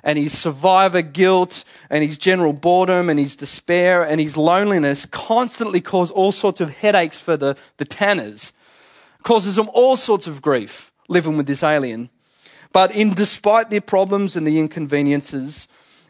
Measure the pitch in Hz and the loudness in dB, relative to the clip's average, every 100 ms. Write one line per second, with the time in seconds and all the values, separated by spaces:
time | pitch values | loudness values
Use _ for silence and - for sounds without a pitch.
0 | 147 151 147 - 165 135 180 190 190 180 | -2 -2 -2 -4 -6 0 2 4 4 2
1 | 160 151 185 185 180 - - - - 151 | -2 2 4 4 0 -6 -18 -20 -4 -2
2 | 151 147 185 185 156 147 170 180 185 180 | -2 0 0 2 0 0 2 2 4 2
3 | 175 147 139 - 143 - - 175 180 180 | 2 0 -2 -6 -12 -10 -2 2 4 2
4 | 160 160 151 151 160 185 208 180 143 139 | 2 0 -2 0 2 2 2 0 0 -2
5 | - - - 226 247 - 226 180 - 185 | -8 -12 -2 0 0 -4 -4 -2 0 -2
6 | 175 196 190 196 202 - 156 - 214 202 | 0 0 0 0 -2 -2 -6 -2 2 2
7 | 165 - - 151 139 139 _ - 143 - | 0 -6 -4 -2 -2 -4 _ -10 -10 -2
8 | 202 190 107 104 - _ _ _ _ - | 0 0 -4 -12 -16 _ _ _ _ -20
9 | _ _ - 233 190 190 214 240 254 262 | _ _ 0 0 2 -2 0 2 4 2
10 | - 202 165 143 147 127 101 - - _ | 0 -2 -4 -6 -2 -2 -4 -16 -20 _
11 | - 175 156 151 139 139 156 151 127 113 | -2 -2 0 -2 -4 -2 0 0 -2 -8
12 | 123 _ _ _ - - - 185 190 214 | -14 _ _ _ -20 -20 0 2 4 2
13 | 214 185 202 - 208 226 226 208 - 190 | 0 2 -2 0 2 2 2 -4 0 0
14 | 196 202 196 170 156 160 156 165 143 143 | 0 -2 -2 -2 0 0 -2 -6 -4 0
15 | 143 143 - 135 135 - - _ _ _ | 0 -2 -4 -10 -10 -14 -18 _ _ _